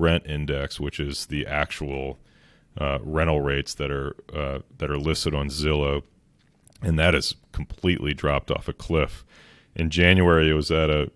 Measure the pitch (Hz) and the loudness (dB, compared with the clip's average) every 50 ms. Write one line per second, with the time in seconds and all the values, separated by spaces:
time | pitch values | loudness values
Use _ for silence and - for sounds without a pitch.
0 | 82 82 85 82 - 78 76 73 73 71 71 69 69 - - - 71 71 - - | 4 2 2 2 0 -4 -4 -4 -2 -2 -2 -4 -4 -6 -8 -8 -8 -8 -6 -6
1 | 73 71 71 - - - 73 73 - - 73 73 73 - - - 78 69 69 67 | -6 -6 -6 -8 -8 -6 -6 -6 -4 -4 -2 -2 -2 -2 -4 -8 -8 -6 -6 -6
2 | 67 67 65 - _ _ _ _ _ _ _ _ _ _ - - 73 69 69 65 | -6 -6 -8 -10 _ _ _ _ _ _ _ _ _ _ -8 -4 -4 -2 -2 -4
3 | 50 76 78 78 82 82 78 73 69 69 69 69 67 - - - 73 69 71 69 | -4 -4 -2 0 2 2 2 2 0 0 0 -2 -2 -4 -6 -6 -6 -4 -4 -4
4 | 67 67 - - - - - 76 73 67 67 69 - _ - - 80 71 73 71 | -6 -6 -10 -12 -16 -12 -8 -8 -6 -6 -6 -8 -10 _ -10 -8 -6 -4 -4 -2
5 | 73 80 78 - - 82 73 71 71 71 71 78 76 76 76 73 71 71 71 71 | 0 0 0 0 0 -2 -2 -2 -2 -4 -4 -2 0 0 2 2 2 0 0 -2
6 | - _ _ _ _ _ _ _ _ _ _ _ _ - - - - - 80 78 | -4 _ _ _ _ _ _ _ _ _ _ _ _ -20 -14 -6 -2 0 2 4
7 | 80 90 - - - - - - _ _ - - - - - - - 90 87 - | 4 4 4 2 0 -4 -6 -8 _ _ -10 -8 -8 -8 -8 -2 0 0 0 0
8 | 62 76 71 - - 73 71 71 - - - - - - - - - - 85 78 | 0 -4 -4 -2 0 0 0 0 0 -2 -4 -4 -4 -8 -10 -8 -4 0 0 2
9 | 69 - - - - - - - - - - - _ _ - - 82 80 78 87 | 0 0 -2 -8 -18 -20 -20 -20 -20 -20 -20 -20 _ _ -6 -4 -4 0 2 4
10 | 87 87 95 95 87 87 82 80 78 78 78 76 73 - 80 80 80 76 76 73 | 6 6 6 6 6 6 6 6 6 4 4 2 2 2 2 2 4 4 2 2
11 | 73 69 - | 0 -2 -6